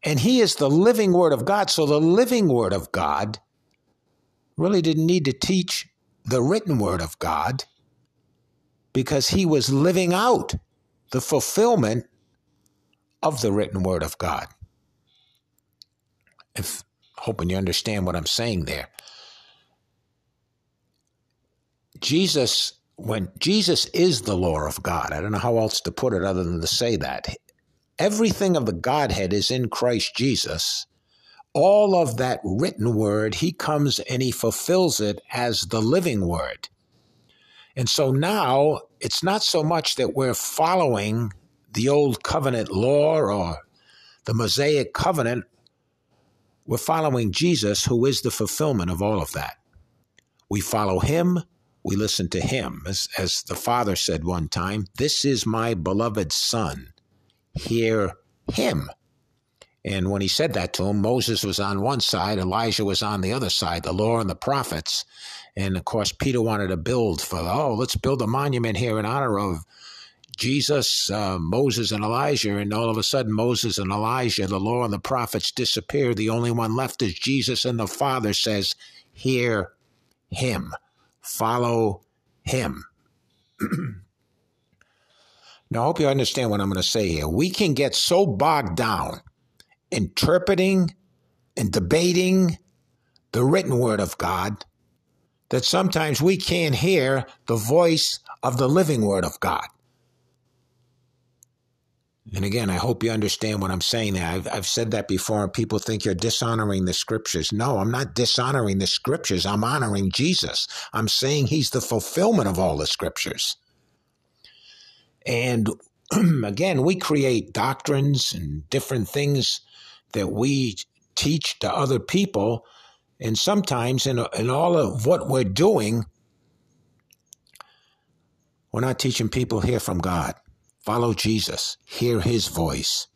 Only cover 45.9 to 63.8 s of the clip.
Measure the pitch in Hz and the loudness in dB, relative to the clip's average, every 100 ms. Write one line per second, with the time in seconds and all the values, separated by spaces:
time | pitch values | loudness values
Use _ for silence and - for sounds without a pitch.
45.9 | _ _ _ _ _ _ _ - 117 - | _ _ _ _ _ _ _ -4 -4 0
46.9 | 160 156 127 110 92 170 151 104 101 - | 2 2 2 0 2 2 2 2 0 0
47.9 | 120 127 123 - - 107 - 156 120 87 | 2 2 0 -2 -2 -4 -2 0 0 0
48.9 | 85 101 107 78 - 62 - _ _ _ | -2 0 0 -4 -6 -8 -12 _ _ _
49.9 | _ _ _ _ _ _ 101 - 113 104 | _ _ _ _ _ _ -4 -2 0 2
50.9 | 92 - 156 175 180 - _ _ _ - | 0 2 2 2 0 -4 _ _ _ -4
51.9 | 98 107 - 90 92 - 131 76 - - | -2 0 0 -2 -2 -2 -2 -4 -8 -8
52.9 | 98 - - 95 - - 87 - 120 113 | -6 -6 -4 -4 -4 -6 -6 -2 0 0
53.9 | 90 - 82 80 90 76 - 90 107 101 | 0 0 -2 -2 -2 -2 -4 -4 -4 -6
54.9 | - 143 - 143 127 113 113 113 107 82 | -2 -2 0 0 0 0 -2 -2 -2 -2
55.9 | 98 117 107 87 - - 120 92 67 - | 0 0 -2 -2 -2 -2 0 -2 -4 -12
56.9 | _ _ _ _ _ _ - - 117 113 | _ _ _ _ _ _ -10 -2 0 2
57.9 | 113 95 - _ _ - - - 190 139 | 2 0 -4 _ _ -8 -2 0 0 -4
58.9 | - _ _ _ _ _ _ - _ - | -12 _ _ _ _ _ _ -20 _ -6
59.9 | 98 92 98 98 - 156 101 87 - 95 | -2 0 0 -2 0 0 0 -4 -2 -2
60.9 | 104 101 123 113 107 104 90 101 98 107 | 0 2 0 0 -2 -2 -2 -2 -2 -2
61.9 | 139 - 98 92 104 92 98 117 107 104 | 0 0 0 0 0 0 0 0 0 0
62.9 | 95 107 104 92 123 110 - 82 85 | 0 -2 -2 -2 -2 -2 -2 -2 -4